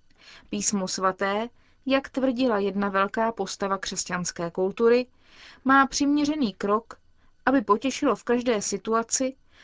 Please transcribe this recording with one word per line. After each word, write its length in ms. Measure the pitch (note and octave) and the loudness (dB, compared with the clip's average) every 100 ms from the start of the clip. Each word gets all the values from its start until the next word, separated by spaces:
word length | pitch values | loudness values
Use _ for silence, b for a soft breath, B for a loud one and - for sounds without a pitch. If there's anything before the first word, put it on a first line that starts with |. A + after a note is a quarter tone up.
| _ B B B B | _ B B B B
Písmo 380 | G#3 G3 G#3 F#3 | -6 -2 -2 -4
svaté, 600 | - F#3+ F#3+ G3 G3+ A#3+ - _ _ C4 | -2 -2 0 -2 -2 -4 -10 _ _ 0
jak 220 | C4+ C4+ | 0 0
tvrdila 500 | - C4+ A#3+ B3+ G#3 | -2 0 2 2 2
jedna 300 | G3 F#3+ G3+ | 0 -2 0
velká 440 | F#3+ G3 - A3+ | 0 0 0 -2
postava 460 | A3+ F#3+ - G3 G3 | -2 -6 -4 -4 -4
křesťanské 720 | - F#3 - F3+ F3 - E3+ | -6 -8 -6 -4 -6 -6 -6
kultury, 560 | F3+ F#3+ G3+ A#3 A#3+ B3 B B B B B | -2 -2 2 4 4 0 B B B B B
má 220 | B3+ C4+ C4+ | 4 4 4
přiměřený 680 | - C#4+ D4 D4 D#4 A3+ | 2 2 2 0 0 -2
krok, 460 | - G3+ G#3+ - - _ _ _ _ - | -2 0 0 -2 -20 _ _ _ _ 2
aby 140 | C4+ | 2
potěšilo 560 | G#3 G#3+ C4+ - C#4+ G3+ | 2 0 0 -2 0 0
v 80 | |
každé 380 | - A#3+ B3 G#3+ | 0 0 0 -2
situaci, 720 | - G3 - A3+ A3+ - C4 C4 _ b | -2 -6 -2 -2 -2 -2 -2 -6 _ b